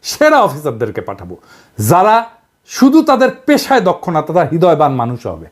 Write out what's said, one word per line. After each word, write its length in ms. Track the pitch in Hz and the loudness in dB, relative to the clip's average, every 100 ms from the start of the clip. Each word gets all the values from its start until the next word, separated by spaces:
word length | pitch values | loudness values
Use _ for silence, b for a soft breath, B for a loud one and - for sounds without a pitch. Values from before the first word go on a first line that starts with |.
সেরা 360 | - - 302 302 | -12 -2 2 2
অফিসারদেরকে 600 | 202 135 151 113 113 104 | 0 -2 -8 -6 -6 -8
পাঠাবো, 360 | - 98 90 90 b b b - | -10 -14 -14 -18 b b b -8
যারা 500 | 107 170 196 226 233 _ _ _ _ | 0 2 4 2 0 _ _ _ _
শুধু 360 | - 269 302 | 2 4 4
তাদের 260 | 294 262 254 254 - | 2 2 2 -2 0
পেশায় 360 | 294 - 262 | 0 2 0
দক্ষ 280 | 185 - - | 0 -2 -4
না, 120 | 160 | -4
তারা 260 | 156 170 151 | -2 -2 0
হৃদয়বান 420 | 160 175 160 147 | 2 2 2 2
মানুষ 340 | 131 120 123 110 | 0 -4 -6 -10
হবে। 180 | 80 82 | -12 -16